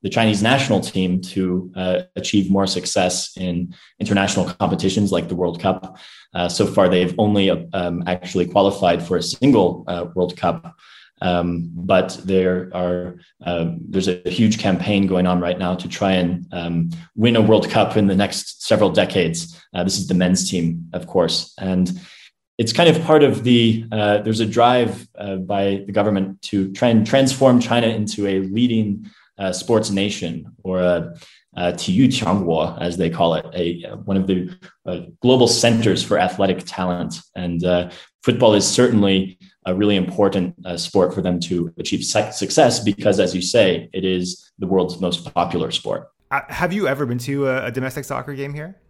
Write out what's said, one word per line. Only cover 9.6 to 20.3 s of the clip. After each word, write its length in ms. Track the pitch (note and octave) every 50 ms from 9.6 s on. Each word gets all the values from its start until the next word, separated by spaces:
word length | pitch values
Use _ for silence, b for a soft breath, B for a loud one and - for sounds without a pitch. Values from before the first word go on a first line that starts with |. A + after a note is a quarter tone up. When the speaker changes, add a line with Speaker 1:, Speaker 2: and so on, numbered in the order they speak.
| F#2+ F2+ F2 - -
Speaker 1:
uh, 200 | - F2 F2 F2 F2 -
World 220 | F2+ F2+ F2 -
Cup. 400 | - - F2 E2+ E2 - - - b b b b b b b b _
Um, 500 | F#2 F2+ F2 F2 F2 F2 F2 E2+ E2+ - -
but 480 | E2+ E2+ F#2+ F#2+ F2+ F2+ - - - -
there 440 | F#2 F#2+ F#2+ F#2 F#2 F#2 F2+ F2+ F#2 -
are, 460 | F#2 F2+ F2+ F2+ F2+ F2+ F2+ F2 b b b b _ -
uh, 280 | E2+ F2 E2+ E2+ E2+ E2+ E2 - -
there's 200 | - F#2+ F#2 F#2
a 120 | F2+ F2+ -
huge 340 | - - - A#2 G#2+ A2 -
campaign 480 | - G2+ F#2+ F2 - G2+ G#2 G2 G2
going 180 | F#2 F#2+ F2+ F2+
on 160 | F2+ F2+ F2+
right 160 | F2 E2+ F2+
now 200 | F2+ F#2+ F2+ F#2
to 100 | F2+ -
try 260 | - - - G#2 G2 F#2+
and, 360 | F#2 F2+ F2 F2 F2 F2 -
um, 400 | - F2+ E2+ F2 F2 E2+ E2 E2+ B B B B B
win 220 | A2 G#2+ A#2 A#2
a 40 | A2+
World 300 | G#2 G2 A2 G#2 - -
Cup 260 | - A#2 G2+ - -
in 120 | A2 G#2 G2
the 80 | G2
next 500 | F#2+ G2+ G2 - - - - - _ -
several 240 | - A2+ - G#2 F#2+
decades. 680 | E2 - - - - G2+ F2 E2+ E2 - - B B B B B _
Uh, 120 | F#2 F2+
this 140 | F#2+ - -
is 100 | F#2 -
the 60 | F#2
men's 360 | F2+ F#2 F2+